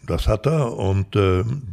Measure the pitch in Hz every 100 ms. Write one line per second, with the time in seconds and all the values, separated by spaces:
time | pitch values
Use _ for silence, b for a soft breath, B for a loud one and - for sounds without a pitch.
0 | - 85 - 107 139 156 123 - 98 98
1 | 95 104 95 92 110 147 117